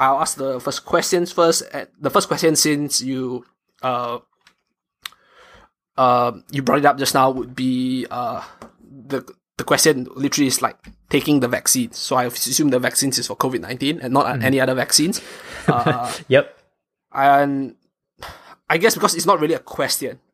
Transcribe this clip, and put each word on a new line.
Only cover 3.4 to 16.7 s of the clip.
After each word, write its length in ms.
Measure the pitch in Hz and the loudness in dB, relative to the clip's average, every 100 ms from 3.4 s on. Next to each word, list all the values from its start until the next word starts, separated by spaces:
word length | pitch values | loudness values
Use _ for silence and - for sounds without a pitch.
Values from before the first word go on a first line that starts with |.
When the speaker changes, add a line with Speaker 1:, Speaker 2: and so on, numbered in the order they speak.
| - _ _ _ | -10 _ _ _
Speaker 1:
uh, 360 | 131 123 120 120 _ _ _ _ _ _ _ _ - _ _ _ - - _ _ _ - | -4 -4 -4 -8 _ _ _ _ _ _ _ _ -20 _ _ _ -20 -20 _ _ _ 0
uh, 360 | 127 123 120 117 - | 2 4 0 -4 -8
you 120 | 143 | -6
brought 180 | 131 147 | 0 4
it 40 | |
up 140 | 143 135 | 4 4
just 160 | 135 | 2
now, 160 | 139 131 | 2 2
would 240 | 131 120 127 | 2 -6 -4
be, 500 | 131 127 127 127 120 | -2 0 -2 -4 -6
uh, 320 | 123 123 110 - - - _ | -8 -8 -8 -12 -18 -20 _
the, 420 | - 139 127 135 - - _ - | -20 -20 -8 -8 -8 -20 _ -8
the 80 | |
question 420 | - 139 160 139 123 | -2 2 4 2 -2
literally 320 | - 143 147 139 | -4 -2 2 2
is, 120 | - | 0
like, 160 | 120 - - - - | -2 -6 -20 -20 -4
taking 320 | 143 143 147 | -2 2 2
the 80 | 123 | 2
vaccine. 440 | 123 - 131 117 | -2 0 -2 -2
So 240 | - - 127 | -6 -2 0
I 100 | 123 | -2
assume 420 | - - 131 151 | -4 -2 2 2
the 100 | 127 | 2
vaccines 400 | 127 - 139 123 | 0 0 -2 -2
is 80 | 120 | -4
for 80 | 101 | -4
covid 240 | 131 127 | -2 -2
nineteen 400 | 87 123 139 151 | -6 -6 -4 -4
and 120 | 131 | -2
not 140 | 135 135 | 0 0
Speaker 2:
Mm-hmm. 160 | 131 | 0
Speaker 1:
any 160 | 131 135 | 2 2
other 140 | 127 | 2
vaccines. 480 | 131 123 - 156 - - - - - - | 0 0 2 2 -2 -8 -18 -16 -6 0
Uh, 460 | 123 120 123 120 - | 2 2 0 -4 -8
Speaker 2:
<laughs> 80 | - | 2
Yep. 260 | 131 - - _ | 2 2 -4 _